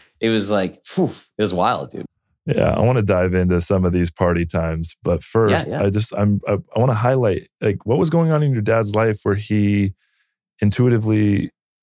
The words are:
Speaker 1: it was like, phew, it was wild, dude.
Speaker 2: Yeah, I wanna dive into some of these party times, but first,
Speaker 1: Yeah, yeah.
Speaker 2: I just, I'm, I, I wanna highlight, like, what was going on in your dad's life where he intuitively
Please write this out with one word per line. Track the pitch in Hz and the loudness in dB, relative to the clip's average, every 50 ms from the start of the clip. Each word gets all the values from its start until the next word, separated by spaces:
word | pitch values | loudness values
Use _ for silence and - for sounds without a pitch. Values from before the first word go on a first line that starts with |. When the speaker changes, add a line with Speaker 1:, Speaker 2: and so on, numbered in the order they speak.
| - _ _ _ | -20 _ _ _
Speaker 1:
it | 113 113 | -2 0
was | 113 107 98 101 | 0 0 0 0
like, | 107 98 95 87 - _ _ | 0 -2 -2 -4 -6 _ _
phew, | - - 190 170 - - - - _ _ | -8 -2 -2 -2 -2 -4 -10 -20 _ _
it | - | -4
was | 107 92 92 | -2 -2 0
wild, | 87 95 120 117 78 67 - | 0 0 0 0 -4 -6 -10
dude. | - - - - _ _ _ _ _ _ _ | -12 -14 -14 -14 _ _ _ _ _ _ _
Speaker 2:
Yeah, | 151 - - - - - | -2 0 0 2 0 2
I | - | 2
wanna | 110 120 127 120 101 | 2 2 2 2 2
dive | 98 95 90 92 90 90 | 2 2 2 2 2 2
into | 92 90 90 90 85 | 0 2 2 2 0
some | 85 - 101 92 92 | 0 0 0 0 0
of | 90 90 | 0 0
these | 90 87 85 | 0 -2 -2
party | - - 95 87 87 85 85 | -2 -2 0 0 0 0 -2
times, | 82 - 85 82 82 80 80 82 85 - _ - | -2 -2 -4 -4 -2 -4 -6 -8 -10 -12 _ -4
but | 85 87 78 - | -2 -2 -2 -4
first, | - - 113 113 104 101 165 - - | -4 0 0 2 2 2 0 -2 -4
Speaker 1:
Yeah, | - - | -4 -2
yeah. | 98 | -2
Speaker 2:
I | 101 | 0
just, | 98 104 107 - - | 0 0 -2 -2 -2
I'm, | 101 104 104 101 98 - | -2 0 0 0 0 -2
I, | - 104 95 - _ - | -2 -4 -4 -4 _ -2
I | 110 | 0
wanna | 123 135 117 | 0 0 0
highlight, | 107 120 127 135 131 120 104 87 - - _ _ _ | 0 2 2 2 2 2 0 0 -2 -6 _ _ _
like, | 107 107 98 - - | -2 -2 -2 -2 -2
what | 107 127 175 | -2 0 0
was | 180 156 | 2 2
going | 170 170 165 160 | 2 2 2 2
on | 156 151 | 2 2
in | 151 143 | 2 0
your | 127 110 104 | 0 0 0
dad's | 107 113 113 110 104 101 | 0 2 0 0 0 0
life | 107 113 113 107 - | 0 0 0 0 -2
where | - 110 98 | -2 -2 -2
he | 101 104 - 107 104 104 101 101 101 98 95 - _ _ _ _ _ _ _ _ _ _ _ _ _ | -2 -2 -2 0 0 2 2 2 2 0 -2 -4 _ _ _ _ _ _ _ _ _ _ _ _ _
intuitively | 107 104 - - 123 123 117 110 107 107 107 107 104 104 101 - - - _ _ _ _ _ _ | -2 -2 2 2 2 2 2 2 2 0 0 2 2 2 2 0 -2 -4 _ _ _ _ _ _